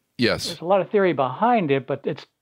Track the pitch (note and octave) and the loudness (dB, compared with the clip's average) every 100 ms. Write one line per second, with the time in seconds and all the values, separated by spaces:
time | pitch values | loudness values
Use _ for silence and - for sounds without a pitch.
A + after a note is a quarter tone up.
0 | _ - A2+ E2 - E3+ E3 G3 F3 G#3 | _ -2 0 0 -4 -6 0 0 2 2
1 | F#3 C#3+ B2+ C3 A3+ A#3 D#3 C#3 B2 D3 | 2 2 -2 0 2 2 2 -2 -2 -6
2 | - D3 - _ | -6 -8 -14 _